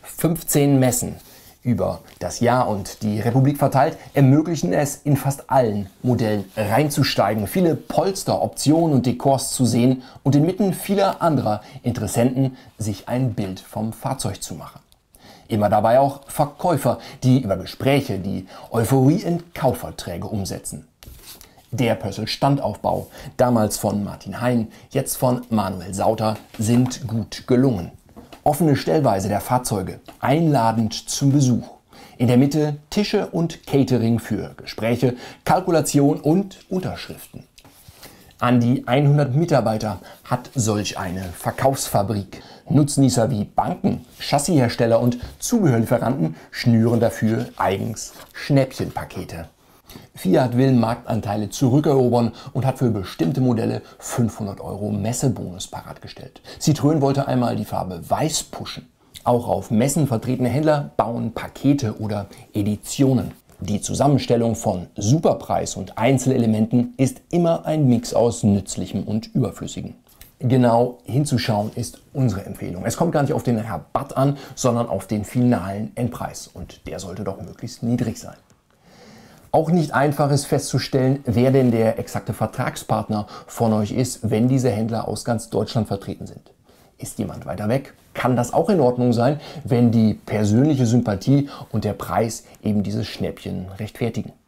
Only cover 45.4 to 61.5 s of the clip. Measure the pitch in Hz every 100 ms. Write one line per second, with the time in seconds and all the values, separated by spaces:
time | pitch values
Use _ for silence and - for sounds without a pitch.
45.4 | - 240 175 113 - 247 - 135 160 -
46.4 | - - 120 113 113 117 113 - 113 113
47.4 | 120 - - - 113 107 - - - -
48.4 | - 139 131 - 92 - - - 82 82
49.4 | 80 _ _ _ - - - - 190 170
50.4 | 123 120 135 123 113 120 - 113 107 107
51.4 | 101 - 131 135 151 135 123 120 117 -
52.4 | - 143 131 - 127 104 90 - 160 135
53.4 | 127 113 113 117 - - - - 113 -
54.4 | 104 - 85 98 104 104 107 123 139 -
55.4 | 98 90 - - - - - - - -
56.4 | - - - 143 143 160 139 139 135 127
57.4 | 120 110 104 98 90 87 135 - 151 -
58.4 | - - 104 - - _ _ - - 120
59.4 | 120 92 - 107 139 165 147 113 127 127
60.4 | 123 139 156 147 143 - 107 120 117 -
61.4 | -